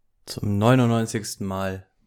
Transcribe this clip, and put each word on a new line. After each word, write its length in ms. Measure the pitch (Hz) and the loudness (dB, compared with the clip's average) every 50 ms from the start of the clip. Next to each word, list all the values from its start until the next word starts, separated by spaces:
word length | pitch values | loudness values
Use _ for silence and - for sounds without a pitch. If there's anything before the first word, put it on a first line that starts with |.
| _ _ _ _ _ | _ _ _ _ _
Zum 320 | - - - - 104 101 101 | -14 -10 -6 -4 -2 0 4
neunundneunzigsten 880 | 104 120 127 131 123 117 117 117 113 110 - 110 101 - - - 104 98 | 4 6 6 6 4 4 2 0 0 -2 -4 -6 -8 -8 -10 -10 -8 -8
Mal 400 | 95 95 95 95 95 95 - _ _ _ _ | -6 -4 -6 -6 -6 -8 -12 _ _ _ _